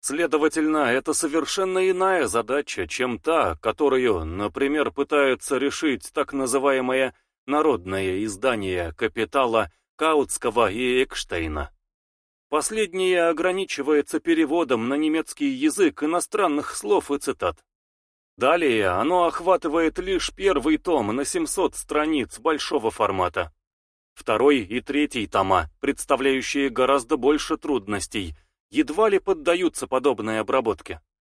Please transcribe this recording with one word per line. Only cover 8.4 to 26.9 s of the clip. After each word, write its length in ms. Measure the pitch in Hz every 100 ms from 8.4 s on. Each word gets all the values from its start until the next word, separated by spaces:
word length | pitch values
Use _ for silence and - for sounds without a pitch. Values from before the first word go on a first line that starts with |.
| 131 117 95 90 85
"Капитала" 760 | 78 110 113 107 139 123 113 98 _ _ _
Каутского 760 | 160 156 135 - 123 110 110
и 340 | 104 127 127
Экштейна. 680 | 135 - - 87 80 73 71 _ _ _ _ _ _ _ _
Последнее 800 | 151 147 220 208 180 185 180 170
ограничивается 920 | 160 180 185 190 - 135 151 143 156
переводом 680 | 160 160 151 165 151 123 117
на 60 |
немецкий 560 | 143 156 160 156 - 143
язык 520 | 131 151 147 175 -
иностранных 720 | 151 170 - - 190 147 143
слов 360 | - 208 196 -
и 80 | 143
цитат. 440 | - 127 92 82 _ _ _ _ _ _ _ -
Далее 520 | 127 170 156 113 95
оно 380 | 90 127 180 170
охватывает 720 | - 170 180 165 160 160 165
лишь 340 | 180 185 -
первый 440 | - 190 160 131 151
том 360 | - 156 104
на 120 | 117 139
семьсот 500 | 185 160 - 175 -
страниц 640 | - 147 151 156 107 -
большого 520 | 131 156 - - 110
формата. 600 | - 104 98 90 95 82 _ _ _ _ _ _
Второй 460 | - - 107 131 139
и 200 | 92 120
третий 460 | - 143 147 127 98
тома, 440 | 104 95 95 80 _
представляющие 920 | 135 139 - 135 135 135 113 143 139
гораздо 480 | 117 127